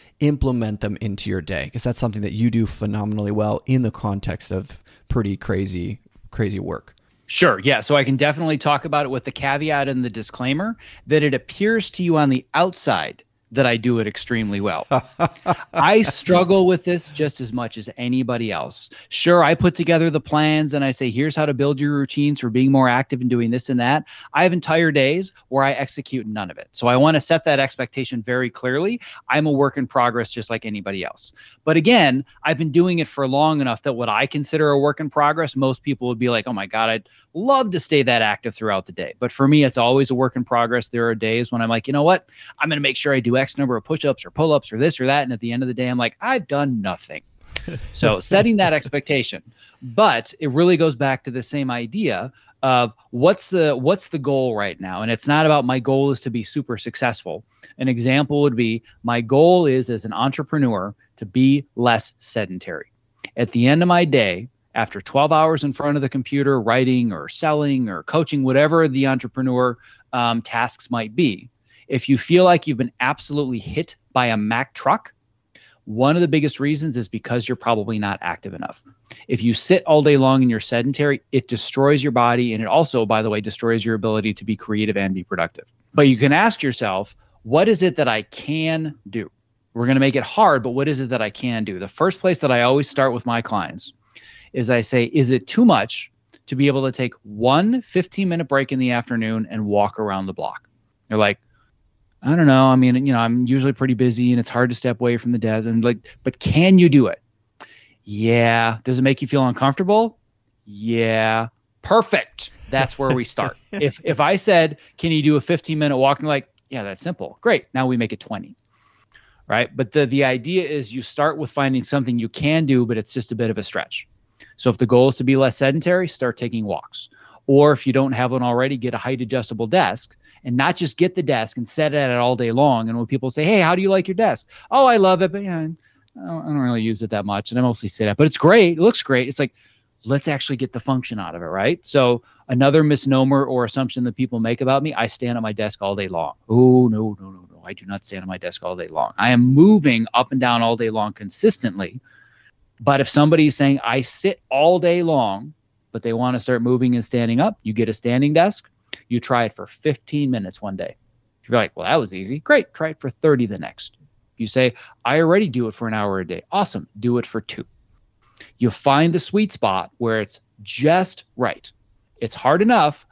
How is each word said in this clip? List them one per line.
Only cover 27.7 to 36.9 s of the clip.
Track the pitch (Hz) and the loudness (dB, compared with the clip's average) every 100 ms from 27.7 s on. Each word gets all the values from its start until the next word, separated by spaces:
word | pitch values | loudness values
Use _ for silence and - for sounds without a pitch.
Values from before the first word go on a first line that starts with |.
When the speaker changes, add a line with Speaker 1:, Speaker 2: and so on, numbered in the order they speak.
| - 123 - 123 120 | -4 -8 -8 -8 -8
Speaker 2:
very | 110 123 123 | -4 -4 -4
clearly. | - 127 135 196 240 - - - | -6 -4 -2 -2 -6 -12 -18 -2
I'm | 139 151 | 0 2
a | |
work | 139 143 143 | 2 2 0
in | 123 | -2
progress | 131 120 117 110 | 0 0 0 -6
just | 117 - | -8 -8
like | 113 110 | -8 -6
anybody | 104 98 98 82 | -8 -8 -8 -8
else. | - - - - _ | -12 -18 -20 -20 _
But | 156 160 | 0 2
again, | 165 240 147 127 - _ | 4 4 4 2 -4 _
I've | 151 147 | -4 -2
been | 160 | 0
doing | 160 180 170 | 2 2 0
it | 147 | -4
for | - 131 | -4 -2
long | 139 156 151 | 2 2 2
enough | 131 117 | -2 -4
that | 147 | -4
what | 120 117 | -4 -2
I | 107 135 | 0 -2
consider | 147 143 156 151 | -4 -4 0 2
a | 143 | 2
work | 147 147 | 0 -2
in | 151 | -4
progress, | 151 147 156 151 135 | 0 0 0 -4 -2
most | 131 127 | -2 -2
people | 147 139 123 | -6 -4 -4
would | 113 | -2
be | 123 | 0
like, | 113 123 | -2 -2
"Oh | |
my | 107 98 | -8 -6
God, | 110 | -2
I'd | 113 | -2